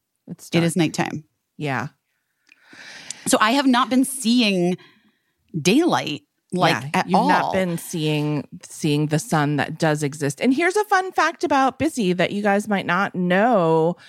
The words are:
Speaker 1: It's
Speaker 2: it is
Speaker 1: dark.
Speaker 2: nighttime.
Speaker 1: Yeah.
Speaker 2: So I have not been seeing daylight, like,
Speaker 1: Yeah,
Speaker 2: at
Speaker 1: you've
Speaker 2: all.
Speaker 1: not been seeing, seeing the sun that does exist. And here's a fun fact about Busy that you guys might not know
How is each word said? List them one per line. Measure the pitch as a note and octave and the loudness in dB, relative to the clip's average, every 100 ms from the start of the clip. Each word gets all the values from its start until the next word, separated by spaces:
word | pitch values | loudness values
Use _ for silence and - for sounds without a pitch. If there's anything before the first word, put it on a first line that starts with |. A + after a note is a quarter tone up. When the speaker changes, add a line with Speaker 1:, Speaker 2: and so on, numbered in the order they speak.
| _ _ - | _ _ -18
Speaker 1:
It's | - - | -18 -2
Speaker 2:
it | E3+ | 0
is | E3+ | 0
Speaker 1:
dark. | F#3 | 0
Speaker 2:
nighttime. | D#3 - - D#3 - _ _ - | -2 -2 -6 -6 -12 _ _ -10
Speaker 1:
Yeah. | D3 B2 C#3 _ _ _ _ _ _ _ _ - - - - - - | -6 -4 -6 _ _ _ _ _ _ _ _ -20 -20 -20 -16 -12 0
Speaker 2:
So | - | 2
I | G#3+ | 4
have | C#4 C4+ | 2 2
not | A#3+ A#3+ | 2 2
been | C4 | 2
seeing | C4 - A3 B3 G#3+ F#3 F3 F3+ - _ _ _ _ _ _ D#3+ | 0 -2 0 2 2 2 0 -2 -8 _ _ _ _ _ _ -2
daylight, | C#3 C4 E4+ C3+ D3 D3 _ _ _ | 2 4 4 0 -2 -10 _ _ _
like, | F3+ E3+ A#2+ | 0 2 0
Speaker 1:
Yeah, | C#3 | -2
Speaker 2:
at | F#3 F3 | -2 0
Speaker 1:
you've | F#3 | 2
Speaker 2:
all. | F3+ | 2
Speaker 1:
not | F3+ D3 | 2 0
been | F#3+ F#3 E3+ | -2 -2 -4
seeing, | - E3+ D#3 D3+ D3+ D3+ - F3 | -6 -4 -2 0 -2 -4 -6 -16
seeing | - - D#3+ D3 D3+ | -20 -6 -2 0 0
the | D3+ | -2
sun | - D#3+ D3 C#3+ | 0 0 0 0
that | - D#3 | -4 -2
does | D#3+ D3+ | -2 0
exist. | D3 D3+ C#3+ - | -4 -4 -6 -2
And | A#3+ | 0
here's | C4+ F4 G#4 | 0 0 0
a | G4+ | 0
fun | F#4+ F#4+ | 0 0
fact | F#4 D#4+ - D#4+ | -2 -2 -2 -2
about | C#4 C4+ - | 2 0 0
Busy | D4+ - F3+ | -4 0 -2
that | F3+ E3+ | 0 0
you | G3+ | 0
guys | G#3 G3+ G#3 | 0 0 0
might | G3 - | -4 0
not | F3 G3+ F3+ | -2 -2 -2
know | F3+ F#3 A#3 G#3+ E3 D#3+ E3 F3 | 0 2 4 4 4 2 2 -2